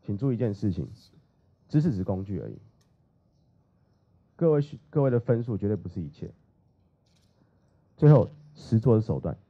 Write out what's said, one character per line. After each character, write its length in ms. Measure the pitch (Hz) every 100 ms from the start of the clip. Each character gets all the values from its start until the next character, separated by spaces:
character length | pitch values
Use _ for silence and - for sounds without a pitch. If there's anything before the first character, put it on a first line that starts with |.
| -
请 120 | 101
注 140 | 135
意 40 | 120
一 20 |
件 160 | 120
事 180 | 98 107
情， 160 | 87 71 - _ _ _ _ _ _ _
知 140 | 151
识 100 | 156
只 60 | 101
是 80 | 95
工 180 | 95
具 160 | 98 90
而 100 | 53
已。 80 | - - _ _ _ _ _ _ _ _ _ _ _ _ _ _ _ _ -
各 140 | 165
位 100 | 151
需， 160 | 143 - _
各 100 | 156
位 80 | 139
的 100 | 120
分 240 | 113 117
数 140 | 117 101
绝 100 | 101
对 80 | 104
不 140 | 90
是 100 | 98
一 80 | 78
切。 200 | - 80 - _ _ _ _ _ _ _ _ _ _ _ _ _ _ _ -
最 140 | 151
后， 180 | 143 - - -
实 260 | - - 113
作 160 | 127 110
是 40 |
手 160 | 110 71
段。 160 | 80 -